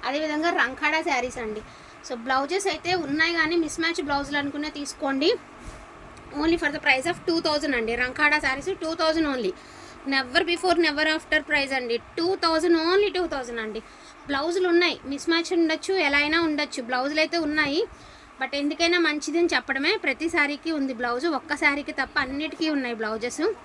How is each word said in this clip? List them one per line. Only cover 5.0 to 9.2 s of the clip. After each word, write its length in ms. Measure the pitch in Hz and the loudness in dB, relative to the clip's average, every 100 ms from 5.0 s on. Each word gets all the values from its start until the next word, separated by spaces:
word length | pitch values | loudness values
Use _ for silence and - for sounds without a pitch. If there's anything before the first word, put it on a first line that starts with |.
| 277 269 311 466 - - - - - - - - - 285 | -2 2 2 0 -4 -18 -16 -16 -18 -20 -20 -20 -14 -2
Only 180 | 311 339 | 2 2
for 80 | 302 | 0
the 80 | 294 294 | -2 2
price 200 | 262 294 | 2 2
of 40 | 349 - | -4 0
టూ 140 | 330 | 0
థౌజండ్ 360 | 320 302 294 254 | 2 0 0 0
అండి. 200 | 220 233 | 0 0
రంఖాడా 420 | 247 254 202 202 | -2 2 2 4
శారీస్ 420 | 294 262 359 381 | 2 -2 -4 -4
టూ 120 | 320 | -4
థౌజండ్ 340 | 330 320 320 | 0 2 4